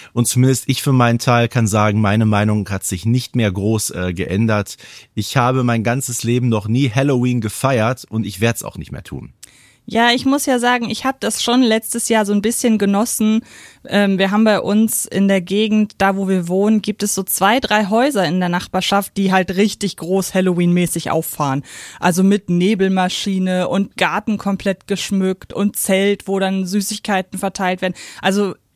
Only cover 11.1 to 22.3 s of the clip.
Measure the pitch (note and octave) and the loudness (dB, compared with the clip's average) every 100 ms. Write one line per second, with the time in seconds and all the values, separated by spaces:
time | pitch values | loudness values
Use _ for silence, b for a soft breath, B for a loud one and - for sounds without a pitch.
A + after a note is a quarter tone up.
11.1 | - G3+ - - B3 A#3+ A3 - A#3 - | -4 -4 -2 0 2 4 2 -2 -6 0
12.1 | A3 G3+ G#3 G#3 - B3 A3 G3+ G3+ A#3+ | 0 2 0 0 0 0 2 2 0 0
13.1 | - G#3+ A3 B B B B - G3+ G3+ | 0 0 0 B B B B -2 0 2
14.1 | F#3+ F#3+ G#3 A3 G3+ - G#3+ A3 - - | 2 2 4 4 2 2 2 2 0 -4
15.1 | F#3+ G3 G3 F3 G3 A3 G#3+ G#3 - G3 | 0 2 2 0 0 2 2 0 0 0
16.1 | F#3+ F#3+ F#3+ E3+ F#3 G#3 A3 G#3 G#3 G#3 | 0 0 0 0 2 4 2 0 -4 -4
17.1 | - F#3 - G3 B3+ - G#3+ G3 A3 C#4 | -4 -4 0 2 2 2 0 2 2 2
18.1 | B3 E3 F#3 F3+ F3 - F#3 - G3+ G3 | 2 0 0 0 -2 -4 -4 0 0 -2
19.1 | - F#3+ F#3 F#3 F#3 G#3 - G3 - E3 | -2 0 2 2 0 0 0 -6 -6 -2
20.1 | F#3+ F#3 F#3+ F#3 F3 F3 F3 F3 E3+ - | -2 0 0 0 2 2 2 0 -2 -2
21.1 | D#3+ - - C#3+ C#3 B B B B F3 | -2 -2 -4 -2 -2 B B B B 0
22.1 | F3 F#3+ | 4 4